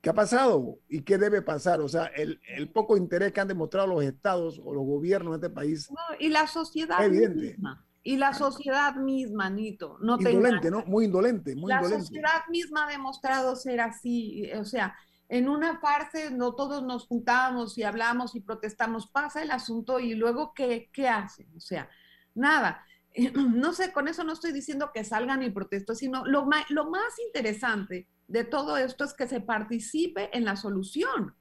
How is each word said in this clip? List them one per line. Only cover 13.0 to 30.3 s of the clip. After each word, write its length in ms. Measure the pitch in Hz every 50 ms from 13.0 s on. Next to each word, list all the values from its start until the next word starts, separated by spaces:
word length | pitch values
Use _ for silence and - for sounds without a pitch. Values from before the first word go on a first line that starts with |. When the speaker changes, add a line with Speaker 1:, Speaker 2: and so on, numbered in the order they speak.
| 269 262 269 - - 262 262 262 262 254 262
Speaker 2:
ser 240 | 254 - 262 247 240
así, 680 | 233 226 226 - - 247 240 240 226 208 208 208 208 - -
o 120 | 214 208
sea, 300 | 214 - 240 202 185 - - - _ _ _ _ _
en 180 | - 247 247 269
una 320 | 285 302 311 330 320 330
fase 500 | - 294 285 294 302 302 - 320 311 302
no 240 | 254 247 247 247 240
todos 280 | 247 277 277 285 285 254
nos 220 | 254 247 240 -
juntamos 720 | _ 240 233 - - 240 254 262 262 254 247 233 214 - -
y 40 | 220
hablamos 520 | 208 208 226 226 233 240 247 247 240 -
y 40 | 240
protestamos, 680 | - - 226 220 - 214 214 _ 233 226 226 226 214
pasa 360 | - _ 277 294 294 - 302 320
el 80 | 302 269
asunto 460 | 247 - - 226 226 220 - 262 254
y 160 | 254 240 226
luego, 380 | 220 220 233 233 247 302 302 -
¿qué, 360 | - 269 247 240 233 233 _ _
qué 160 | - 277 254
hacen? 400 | 233 214 202 196 - - - - -
O 40 | 165
sea, 280 | - - 185 160 131 - - _ _ _ - _ _ _ _
nada. 500 | 220 254 285 311 302 233 180 - - - _ - _ _ _ _
<clears throat> 160 | - 240 269 247 269 277 254 226
No 180 | 240 262 320 349
sé, 180 | 349 370 370 -
con 140 | 285 277 294
eso 140 | 330 330 349
no 80 | 320 320
estoy 180 | 320 - 339 294
diciendo 380 | 277 254 - 302 277 294 285 -
que 100 | 220 214
salgan 380 | 214 220 214 233 247 269 269 262
y 80 | 240
protesten, 460 | 190 196 196 - - 196 196 - 226
sino 300 | 233 277 262 254 262 -
lo 180 | - 269 285 277
ma-, 220 | 269 294 302 294 -
lo 220 | 285 302 302 311
más 240 | 339 381 427 480 - - 480
interesante 800 | 453 - 294 240 220 208 214 262 247 220 208 196 202 185 180 180 _ _ _ _
de 160 | _ 180 226 233
todo 320 | 233 - 294 285 302 302
esto 280 | 285 254 262 254 - 285
es 100 | 277 -
que 120 | - 262 240
se 120 | 277 240
participe 960 | 196 - 226 214 214 214 240 233 - - - 311 339 359 - - - -